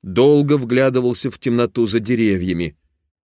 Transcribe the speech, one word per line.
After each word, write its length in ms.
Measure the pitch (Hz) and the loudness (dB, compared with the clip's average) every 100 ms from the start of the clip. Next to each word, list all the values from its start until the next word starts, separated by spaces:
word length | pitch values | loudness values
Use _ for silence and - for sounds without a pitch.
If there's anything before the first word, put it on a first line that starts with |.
долго 540 | 95 92 135 147 143 147 | -4 2 4 4 2 0
вглядывался 720 | 120 123 135 127 123 117 131 | 0 0 2 0 -2 -2 -6
в 60 | - | -6
темноту 440 | 131 120 120 - | -4 0 -2 -2
за 140 | 113 113 | 0 -2
деревьями, 760 | 104 120 110 95 92 85 82 _ _ _ _ _ _ | -2 0 0 0 -2 -4 -6 _ _ _ _ _ _